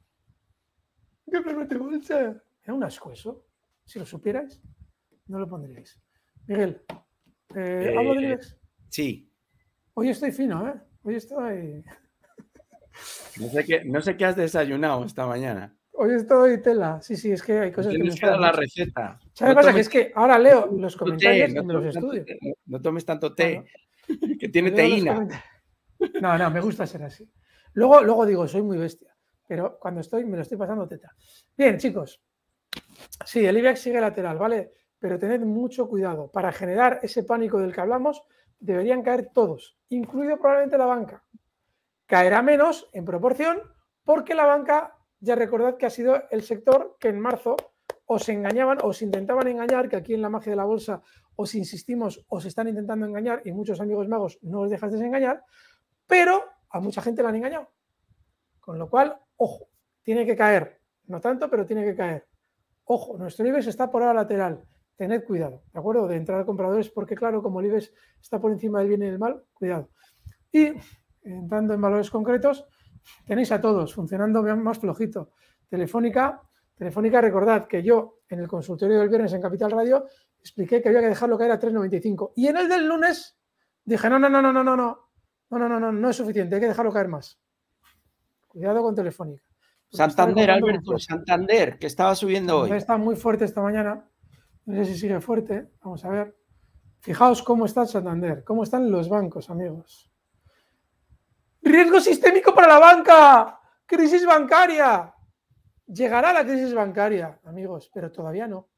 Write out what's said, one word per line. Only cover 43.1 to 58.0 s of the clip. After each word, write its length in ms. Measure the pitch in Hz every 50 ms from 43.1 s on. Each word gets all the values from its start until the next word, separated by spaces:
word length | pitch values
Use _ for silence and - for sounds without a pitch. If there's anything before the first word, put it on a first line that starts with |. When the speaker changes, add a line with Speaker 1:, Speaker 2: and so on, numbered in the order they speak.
| 180 175 185 254 254 262 302 330 339 392 - - _ _ _ _ _ _ _
Speaker 1:
porque 280 | - 302 320 - - 330
la 120 | 320 302
banca, 500 | 285 285 294 277 - 294 302 320 302 - _ _ _ _ _
ya 160 | 202 208 240
recordad 400 | 226 226 208 247 220 233 247 247
que 120 | 254 269 233
ha 20 |
sido 340 | 226 - 233 254 262 277 269 -
el 120 | - 220 214
sector 520 | - 233 202 220 - 254 277 - - - _
que 80 | - 226
en 100 | 202 202
marzo 380 | 214 247 254 247 - 233 233 - - - _ _ _ - - _ _
os 240 | - 226 208 - -
engañaban, 480 | 220 208 202 196 214 240 262 262 277 277
os 200 | - 214 190 -
intentaban 480 | 220 202 196 196 196 202 247 254 262 254
engañar, 400 | 247 240 233 240 262 254 254 233
que 80 | - 190
aquí 160 | 170 240 226
en 80 | 220
la 80 | 214 208
magia 240 | 214 220 220 214 208
de 20 |
la 80 | 202 196
bolsa 380 | 202 220 214 220 - 208 175 _ _ _ _ _ _ _
os 180 | - 208 202 -
insistimos, 720 | 220 190 165 - 170 - - 247 240 233 202 - - _ -
os 160 | - 180 156
están 240 | 190 156 - 226 226
intentando 360 | 220 208 208 208 220 214 214
engañar 360 | 208 208 208 214 247 233 240 -
y 80 | 202
muchos 300 | 170 196 214 208 202 165
amigos 260 | 208 208 208 208 202 202
magos 320 | 226 226 202 170 - _
no 200 | - 170 180 202
os 80 | 202 202
dejas 240 | 208 202 214 208 208
desengañar, 500 | 220 226 240 254 269 269 247 269 - - _ _ _ _ _ _ _ _ _ _ _ _ -
pero 380 | 359 359 349 349 370 392 392 - - _ _ _
a 100 | - 180
mucha 220 | 185 202 202 214
gente 200 | 196 233 233 226
la 60 | 240 233
han 80 | 220
engañado. 320 | 220 233 269 320 311 - - _ _ _ _ _ _